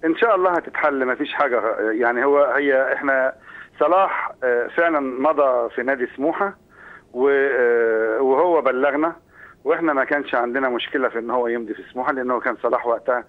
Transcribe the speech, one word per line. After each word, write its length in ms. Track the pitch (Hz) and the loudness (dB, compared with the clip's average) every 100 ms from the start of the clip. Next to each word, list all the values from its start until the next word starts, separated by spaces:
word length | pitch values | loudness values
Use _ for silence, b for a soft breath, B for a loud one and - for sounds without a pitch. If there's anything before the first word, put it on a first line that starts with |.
ان 120 | 165 160 | 0 2
شاء 180 | 233 | 4
الله 160 | 196 185 | 4 4
هتتحل، 560 | 175 - - 151 139 127 | 0 -4 -2 -2 0 -2
مفيش 260 | 123 147 | -2 -4
حاجه 560 | - 143 120 107 104 107 | -2 0 0 0 -2 -2
يعني. 340 | 110 120 120 | 0 0 2
هو، 200 | 135 143 | 2 4
هي 480 | 143 127 143 131 131 | 4 2 2 2 2
احنا 400 | 131 139 135 131 - B B B - | -2 0 0 0 -4 B B B -2
صلاح، 520 | 151 180 190 - - - | 2 4 2 -2 -8 -4
آه، 220 | 127 120 117 | -2 0 -2
فعلا 340 | - 170 156 | 0 0 0
مضى 720 | 135 127 139 151 139 123 117 | -2 -2 0 2 2 2 -2
في 80 | - | -4
نادي 240 | 123 - 120 - | -4 -2 -4 -4
سموحة 400 | 143 - 202 196 _ B B B B | -4 -2 -4 -6 _ B B B B
و-، 160 | 123 139 | -2 2
آه، 920 | 139 139 127 120 120 117 110 113 110 | 2 2 2 2 4 2 2 0 0
وهو 400 | 135 135 175 165 | 2 4 4 2
بلغنا، 540 | 131 127 139 139 160 165 _ B B B | 2 0 0 0 -2 -4 _ B B B
واحنا 280 | 131 165 165 | -2 0 0
ما 120 | 139 | 0
كانش 300 | 131 147 131 | 0 -2 -2
عندنا 340 | 127 120 123 135 | -2 -2 -2 -2
مشكلة 400 | 120 - 143 123 | -2 -4 -2 -2
في 100 | 117 | -2
ان 120 | 117 | -4
هو 160 | 123 120 | -2 -2
يمضي 280 | 120 110 | -4 -6
في 80 | 107 95 | -12 -12
سموحة، 200 | 127 127 | -6 -4
لان 180 | 139 127 | -4 -2
هو 100 | 123 | -2
كان 160 | 127 113 | -2 -2
صلاح 240 | 120 120 120 | -2 -2 -2
وقتها 380 | 113 - 123 | -4 0 -4